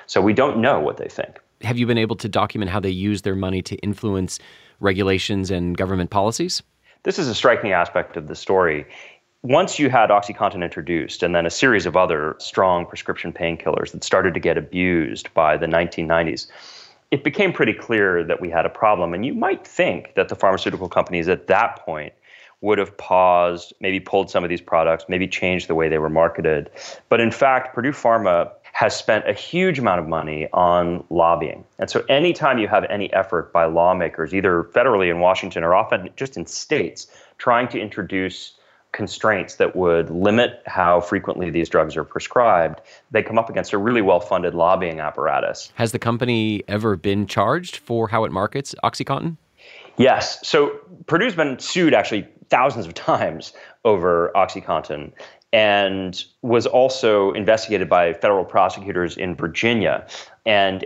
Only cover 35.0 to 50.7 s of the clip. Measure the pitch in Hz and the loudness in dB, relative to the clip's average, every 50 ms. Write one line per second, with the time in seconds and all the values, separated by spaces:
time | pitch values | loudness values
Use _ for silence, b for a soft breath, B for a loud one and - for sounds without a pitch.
35 | 92 87 85 85 87 90 95 - - 95 - 87 82 85 90 98 - - 123 98 | 2 2 0 2 2 2 2 2 -2 -6 -6 -2 0 2 2 2 2 0 -2 -4
36 | 92 - - - 135 135 - 87 82 - - - - - 151 135 90 78 - - | -4 -6 -10 -10 -10 -10 -8 -10 -10 -10 -10 -10 -6 -4 -2 -2 -2 -4 -8 -14
37 | - b b b b b b b - 127 117 117 127 - - 101 104 104 - 110 | -20 b b b b b b b 0 2 2 2 2 -2 -4 -6 -8 -8 -8 -8
38 | 95 82 98 95 95 92 - - - - - b b b b b b b - - | -8 -4 -4 -4 -4 -4 -6 -10 -16 -18 -20 b b b b b b b -10 -8
39 | 107 - - - - 110 104 92 82 - - - 95 85 - 90 92 87 85 82 | -8 -8 -6 -2 0 0 0 0 -2 -6 -2 0 0 0 0 0 2 2 2 2
40 | 80 80 80 87 95 104 107 117 120 - - - - - - 95 90 87 87 87 | 0 -2 -2 0 0 2 4 4 2 0 -2 -8 -14 -6 -2 0 2 4 2 2
41 | 87 - 104 95 - - - - 90 85 80 85 82 - - 85 78 78 76 80 | 2 0 -4 -4 -2 -4 -6 -4 -4 -4 -2 -2 -2 0 2 0 0 0 -2 -6
42 | 71 - - - - - - 127 120 113 98 85 82 78 78 - - B B B | -6 -6 -8 -10 -6 -2 0 2 4 4 4 4 2 0 -2 -8 -18 B B B
43 | B B - 107 101 - 110 113 113 113 104 95 87 - - 101 101 117 123 117 | B B -2 -2 0 0 0 -2 -2 -2 -2 -6 -4 -2 -2 -2 0 0 2 2
44 | 98 95 90 87 85 - 98 90 87 85 82 87 82 87 95 90 92 85 80 78 | 4 4 4 2 2 0 -2 -2 -2 -2 0 2 2 2 2 2 0 -4 -6 -6
45 | 76 78 - - 73 76 71 67 - - - - - - - - 117 113 - 113 | -8 -8 -4 -2 -2 0 0 0 -2 -4 -6 -8 -12 -12 -6 -4 -4 -2 -2 -4
46 | - 117 120 117 127 123 120 113 110 110 107 98 - - 101 107 110 113 101 85 | -2 -2 -2 0 0 0 0 0 0 0 -2 -4 -4 -4 -4 -2 0 0 0 0
47 | - 101 98 104 101 95 - 113 98 110 143 175 180 - - - _ - 117 117 | 0 0 0 0 0 -2 0 0 2 2 0 -2 -4 -8 -14 -14 _ -4 -2 -2
48 | 113 104 117 117 113 92 69 92 101 110 - 139 139 - - - - 117 - - | -2 0 0 0 0 0 -2 -2 -2 -2 -4 -6 -8 -10 -8 -4 -4 -4 -2 -4
49 | 135 - 139 143 - 170 165 - _ _ _ B B B B B B B B B | -6 -4 -4 -4 -4 -6 -8 -10 _ _ _ B B B B B B B B B
50 | 120 127 117 - - - - - - - - 156 147 143 | 6 6 6 4 0 -4 -8 -10 -4 0 2 2 2 2